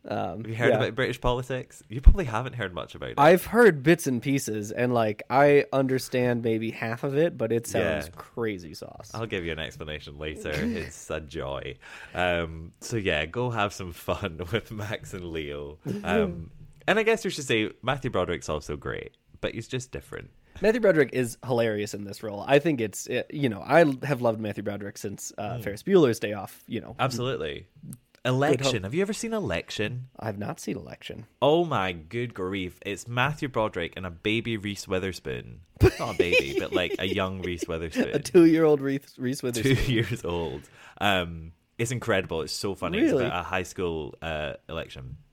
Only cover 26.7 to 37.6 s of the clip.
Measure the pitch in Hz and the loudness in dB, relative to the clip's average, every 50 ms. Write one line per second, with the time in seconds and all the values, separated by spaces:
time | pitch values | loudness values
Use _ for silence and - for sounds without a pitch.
26.7 | - 107 - - 113 - 123 135 127 117 120 131 135 - 78 76 71 - - _ | -6 -6 -6 -8 -4 -2 -2 -2 0 -2 -2 -4 -2 -4 -4 -6 -6 -10 -14 _
27.7 | _ - - - - - _ _ _ _ _ 127 127 131 139 151 143 120 135 135 | _ -20 -18 -18 -18 -18 _ _ _ _ _ 0 2 2 4 2 2 2 2 0
28.7 | 127 107 92 98 123 175 196 196 208 - - 226 226 214 185 113 82 87 - - | 0 0 -2 -2 -2 -2 0 -2 -2 -6 -4 -4 -4 -4 -2 -2 -2 -4 -4 -6
29.7 | - - 104 110 120 127 127 - _ - - 110 101 101 101 - - - - 214 | -4 -4 -4 -4 -4 -8 -10 -12 _ -8 -6 -6 -4 -4 -6 -8 -8 -8 -8 -8
30.7 | - 95 - - - - - - - - 110 _ _ _ 120 139 156 170 175 165 | -8 -8 -8 -12 -16 -16 -12 -14 -12 -14 -14 _ _ _ 4 4 4 4 2 2
31.7 | 143 107 95 95 90 82 78 80 - 117 123 120 117 - 92 92 98 98 90 87 | 0 0 0 -2 -4 -6 -10 -8 -6 -6 -6 -6 -6 -6 -6 -4 -4 -4 -4 -6
32.7 | - - - 101 101 - - 120 120 123 123 143 151 - 151 131 - 120 110 104 | -10 -10 -8 -8 -8 -8 -8 -6 -2 0 0 0 -2 -4 -6 -4 0 0 0 0
33.7 | - 90 85 78 - - 92 92 85 82 - 107 107 117 107 120 113 104 95 104 | -2 -4 -4 -4 -6 -8 -10 -10 -12 -4 -2 0 0 0 0 -2 -4 -4 -4 -6
34.7 | 101 - - - 95 92 92 95 87 - _ 69 64 60 - 57 58 - - _ | -6 -6 -4 -2 -2 -2 -2 -2 -6 -6 _ -6 -6 -6 -8 -12 -16 -18 -20 _
35.7 | _ - - 381 - - - 120 92 - 87 87 494 508 - - - - 92 - | _ 4 4 4 6 2 -6 -4 0 0 2 4 4 4 2 2 -2 -2 -2 0
36.7 | - 92 90 82 - - 92 98 90 98 95 92 95 92 87 90 87 82 | 0 0 0 0 -2 -2 -2 -2 0 0 0 -2 -2 -6 -4 -6 -4 -4